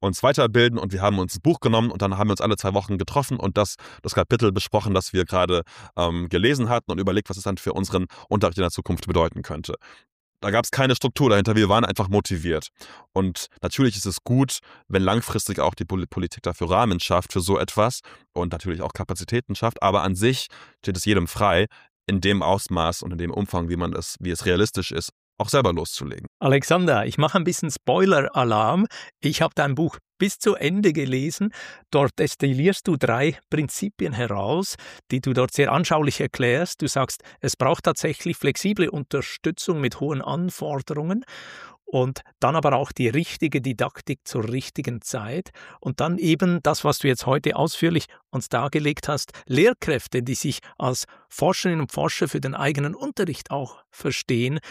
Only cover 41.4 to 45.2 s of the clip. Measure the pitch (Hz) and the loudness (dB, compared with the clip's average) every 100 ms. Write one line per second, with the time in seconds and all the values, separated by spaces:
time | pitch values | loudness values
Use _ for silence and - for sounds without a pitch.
41.4 | - - - - - 135 127 131 - - | -18 -18 -20 -20 -4 0 0 -2 -12 -2
42.4 | 123 156 147 131 143 - 120 127 170 - | 2 2 2 2 0 -2 0 0 -2 -2
43.4 | 160 139 127 123 123 - - 139 - 127 | -2 -2 -2 -2 -4 -4 -10 -10 -6 -6
44.4 | 110 127 - - 127 120 - 123 | -4 -4 -8 -8 -8 -8 -8 -8